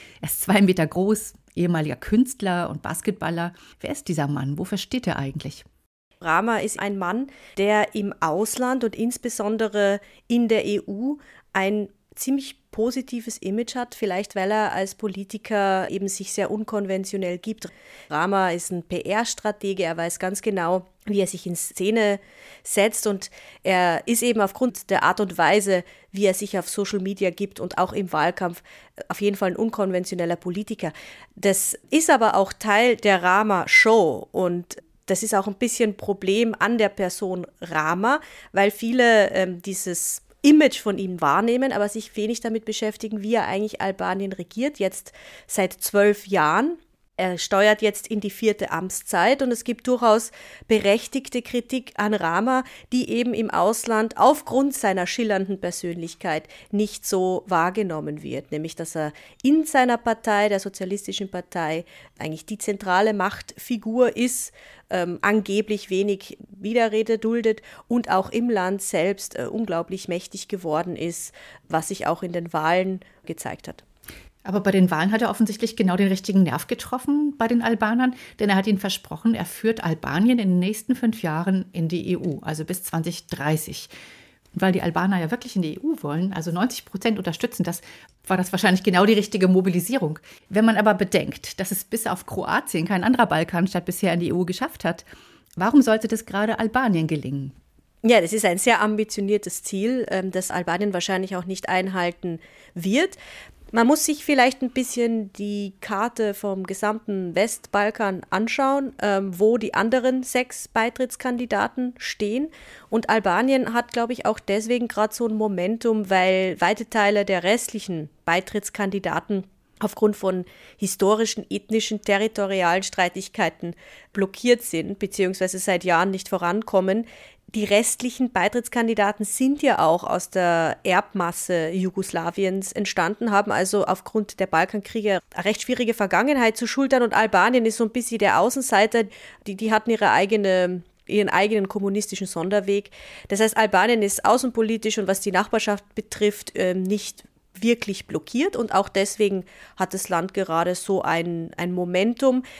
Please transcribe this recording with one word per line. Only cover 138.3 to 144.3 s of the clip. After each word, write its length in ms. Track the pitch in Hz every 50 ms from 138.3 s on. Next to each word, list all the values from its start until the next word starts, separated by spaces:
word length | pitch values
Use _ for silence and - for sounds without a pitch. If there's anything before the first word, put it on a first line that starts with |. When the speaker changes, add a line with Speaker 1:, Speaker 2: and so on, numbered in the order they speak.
| 98 143
Speaker 2:
Außenseiter. 600 | 190 247 - 277 247 - 233 196 214 226 - 233 220 190 - - - - - - _
Die, 100 | 208 196
die 160 | 196 226 220
hatten 200 | 220 214 220 226
ihre 200 | 226 208 208 156
eigene, 680 | 107 147 196 196 220 214 202 190 185 185 180 180 180 180 - _ _ _ _
ihren 240 | - - 208 202 -
eigenen 400 | - 180 202 214 226 208 196 196
kommunistischen 580 | - 202 196 196 196 214 208 - - - 196
Sonderweg. 640 | 185 - - 170 190 208 208 190 196 202 202 - - - - - - - - - -
Das 100 | 202 196
heißt, 160 | 220 214 -
Albanien 460 | 233 220 208 - 180 196 233 240 220
ist 240 | 202 202 - - -
außenpolitisch 720 | -